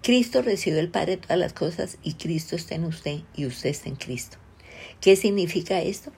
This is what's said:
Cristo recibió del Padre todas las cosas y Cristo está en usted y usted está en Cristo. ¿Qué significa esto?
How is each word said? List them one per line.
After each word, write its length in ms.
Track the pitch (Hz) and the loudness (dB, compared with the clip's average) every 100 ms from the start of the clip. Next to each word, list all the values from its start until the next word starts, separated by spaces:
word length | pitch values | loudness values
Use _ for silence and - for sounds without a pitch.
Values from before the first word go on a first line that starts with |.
Cristo 400 | - 247 233 254 | 6 4 6 2
recibió 360 | 247 196 - 156 | 2 0 2 2
del 120 | 170 | 0
Padre 280 | 170 160 185 | 0 0 -2
todas 200 | - 175 | 0 0
las 160 | 175 | 0
cosas 460 | - 156 165 - - | 0 -4 -2 -6 -6
y 140 | 156 - | -8 -6
Cristo 400 | 160 160 - 170 | -4 -4 -4 -8
está 180 | - | -6
en 120 | - 165 | -4 -4
usted 340 | 160 147 147 160 - | -4 -6 -8 -10 -6
y 100 | 139 | -6
usted 240 | 131 139 | -2 -4
está 180 | 143 - | -4 -8
en 80 | 135 | -10
Cristo. 420 | - - - - - - - - - - | -8 -8 -10 -16 -20 -20 -20 -20 -20 2
¿Qué 160 | 190 190 | 6 6
significa 640 | 214 202 175 180 175 190 | 6 2 0 -2 0 0
esto? 300 | - 202 - | 0 -4 -12